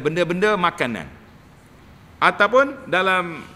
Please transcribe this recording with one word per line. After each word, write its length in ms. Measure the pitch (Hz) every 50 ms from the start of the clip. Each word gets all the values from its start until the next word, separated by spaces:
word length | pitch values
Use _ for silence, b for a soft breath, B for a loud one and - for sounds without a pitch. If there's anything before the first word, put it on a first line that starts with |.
benda-benda 560 | 127 151 160 175 170 160 175 180 202 214 214 180
makanan. 480 | 175 170 - - 147 120 110 90 76 67 - - - - - - - - - - - - - - - - - - - - - -
Ataupun 720 | 151 175 180 - 202 202 233 262 277 285 294 - - -
dalam 540 | 165 180 190 190 185 185 175 170 160 127 - - -